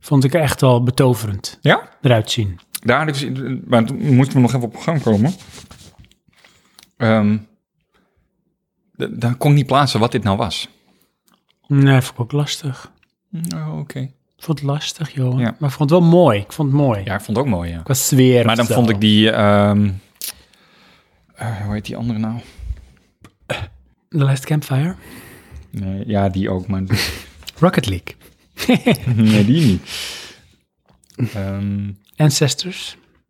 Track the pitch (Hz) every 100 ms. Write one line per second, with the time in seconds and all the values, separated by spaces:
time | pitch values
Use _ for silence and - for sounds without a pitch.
0 | - 143 131 147 143 - 135 120 123 -
1 | 131 123 110 98 - - 143 214 - _
2 | 135 117 107 - 104 87 _ - 110 127
3 | 156 135 143 131 127 131 - 123 113 143
4 | 151 123 135 135 123 127 120 - - 160
5 | 123 104 127 185 - - - - - _
6 | - _ _ _ _ _ _ - _ _
7 | 113 110 104 107 107 _ _ _ _ _
8 | _ _ _ _ _ _ _ _ _ _
9 | - - 120 123 151 147 131 131 143 110
10 | 117 123 104 98 113 - - _ _ _
11 | _ _ _ _ _ _ _ 139 139 135
12 | 127 - 117 147 147 - 143 131 - _
13 | _ _ _ 170 170 - 156 156 147 139
14 | 131 _ _ _ - 151 139 147 - -
15 | 156 - 127 127 120 - 147 131 143 175
16 | 170 170 165 104 98 - 147 139 143 104
17 | 95 202 - 107 139 92 85 85 - 120
18 | - 131 127 123 117 117 117 120 117 101
19 | 107 107 107 113 104 101 101 104 104 95
20 | _ _ - - _ _ _ _ _ _
21 | _ _ _ _ 113 104 101 104 104 113
22 | 117 110 110 117 - - - - - _
23 | _ _ - _ _ - - - _ _
24 | _ 160 139 135 - 151 - 131 160 185
25 | - - - - - - - 110 95 98
26 | 104 104 98 92 104 92 92 95 92 104
27 | - - - - - - 170 180 123 92
28 | - - - _ _ - - 240 - 202
29 | - 113 110 107 104 156 143 90 - -
30 | - - - - _ _ _ _ _ _
31 | _ - 120 107 98 98 101 101 101 98
32 | _ _ 151 147 147 - 180 185 - -
33 | _ _